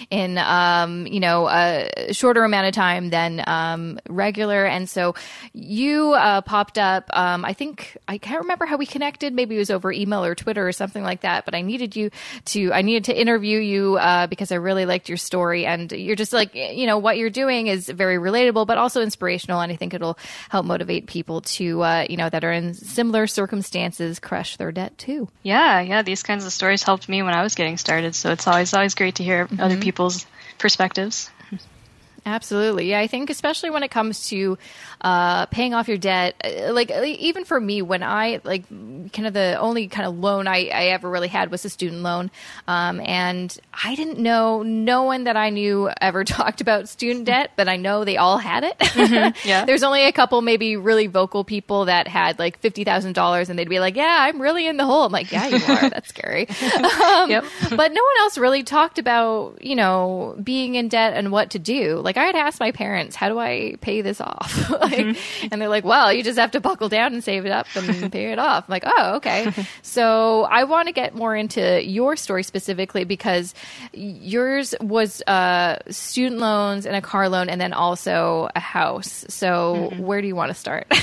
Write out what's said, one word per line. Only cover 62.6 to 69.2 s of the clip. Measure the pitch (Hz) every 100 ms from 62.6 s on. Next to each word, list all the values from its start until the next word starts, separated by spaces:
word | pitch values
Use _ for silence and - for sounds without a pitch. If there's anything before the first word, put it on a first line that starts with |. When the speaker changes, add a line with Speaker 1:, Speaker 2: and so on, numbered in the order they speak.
| 233
Speaker 1:
parents, | - 202 185 151 -
"How | 190
do | 226
I | 233 123 214 -
pay | - 208
this | 196 208
off?" | 50 50 - - -
<laughs> | - -
Like, | 233
Speaker 2:
Mm-hmm. | 214 233 - - 208
Speaker 1:
and | 214
they're | 214
like, | 208 185
"Well, | 262 220
you | 240
just | 226 240
have | 226
to | 277
buckle | 247 - 214
down | 214 254
and | 240
save | 220 196 196
it |
up | 202 - 196
and | 185 180 185
Speaker 2:
<laughs> | 196
Speaker 1:
pay | 220
it | 220
off." | 285 190 180
I'm |
like, | 185 -
"Oh, | 440 185
okay." | 247